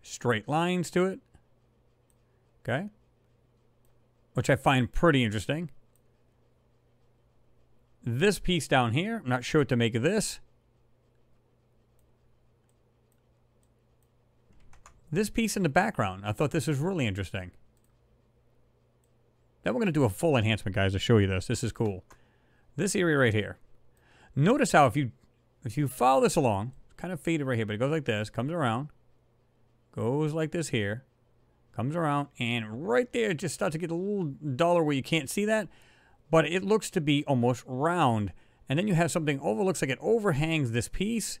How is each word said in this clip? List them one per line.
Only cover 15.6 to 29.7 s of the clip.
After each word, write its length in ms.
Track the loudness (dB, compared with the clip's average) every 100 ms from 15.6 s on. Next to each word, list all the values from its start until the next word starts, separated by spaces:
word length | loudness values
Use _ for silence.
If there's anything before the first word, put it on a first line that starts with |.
the 60 | 2
background, 540 | 2 2 0 -2 -2 -6
I 60 |
thought 200 | -2 -2
this 140 | -2 -2
was 120 | -2
really 260 | -2 -2 -2
interesting. 460 | -2 -6 -8 -10 -16 -20 _ _ _ _ _ _ _ _ _ _ _ _ _ _ _ _ _ _ _ -6
Then 60 | -2
we're 60 |
gonna 100 | 0
do 120 | 2
a 60 | 0
full 260 | 2 0 2
enhancement, 380 | 2 0 -2
guys, 200 | -2 0
to 60 | 0
show 200 | 4 4
you 80 | 4
this. 180 | 0 -4
This 180 | -4
is 80 | -4
cool. 320 | -4 -4 -4 -14 -20 _ _ _ _ _ -6
This 200 | -4 0
area 240 | 2 4
right 160 | 4 2
here. 240 | -2 -10 -20 -20 -20 _ _ _ -10 0
Notice 360 | 2 4 4
how 160 | 6 6
if 100 | 4
you, 140 | -4 -6 _ _ _ _
if 140 | -8 -2
you 100 | -4
follow 360 | 2 4 4
this 120 | 4 2
along, 360 | 2 0 -2 -12 -20
it's 120 | -12
kind 140 | -10
of 80 | -6
faded 240 | -2 -2 -2
right 100 | -2
here, 120 | -2
but 80 | -2
it 20 |
goes 140 | -2
like 140 | -2 -2
this, 260 | -2 -2
comes 200 | -4 -4
around, 360 | -2 0 -2 -6 _ _ _ _ _ _ _ _